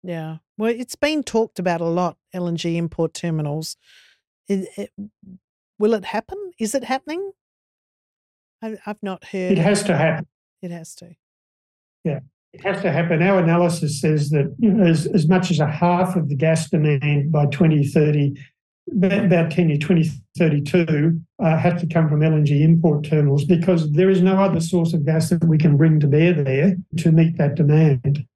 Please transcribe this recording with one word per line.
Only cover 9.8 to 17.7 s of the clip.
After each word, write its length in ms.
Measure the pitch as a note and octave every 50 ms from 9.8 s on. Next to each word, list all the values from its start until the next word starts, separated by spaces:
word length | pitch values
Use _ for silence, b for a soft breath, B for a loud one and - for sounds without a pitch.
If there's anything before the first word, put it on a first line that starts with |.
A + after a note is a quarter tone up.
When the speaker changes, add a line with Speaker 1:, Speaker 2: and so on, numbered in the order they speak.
| -
Speaker 2:
to 140 | - E3
happen. 300 | C#3+ D#3 E3 - D3+ - _ _ _ _ _ _ _
Speaker 1:
It 100 | - F3
has 240 | E3+ E3+ D#3+ - -
to. 200 | - F3 E3+ F3 _ _ _ _ _ _ _ _ _ _ _ _ _ _ _ _ _ _
Speaker 2:
Yeah, 140 | D#3+ C#3 C3 - _ _ _ _ _ _
it 80 | -
has 200 | - G3+ F#3 - F#3+
to 80 | F#3
happen. 300 | C#3 D#3+ E3+ E3+ E3+ D3+
Our 180 | F3 G3 G3+ F#3
analysis 600 | E3+ E3 E3 F3 F3 E3+ E3+ - D#3+ C#3+ - -
says 300 | - D#3 D#3 D3+ D3 C#3+
that, 260 | D#3 D3 C3+ - - -
you 120 | A#3 G#3+
know, 140 | F#3 A3+ F#3
as, 220 | E3+ D#3+ D3+ -
as 200 | - - F#3 D3
much 240 | D#3 F#3 F3+ F#3 -
as 80 | F3 D3
a 80 | D#3
half 480 | - - - F3 F3 F3+ F#3 F#3 F3 -
of 140 | F3+ D3+ C3+
the 60 | D3
gas 340 | B2+ D#3+ D#3+ D#3+ D#3+ - -
demand 640 | - D#3+ D3 D3+ D3 C3+ D3 D3 D3 C#3+ C#3 D#3+
by 160 | D#3 D3 C#3+
twenty 380 | - - - F3 D#3+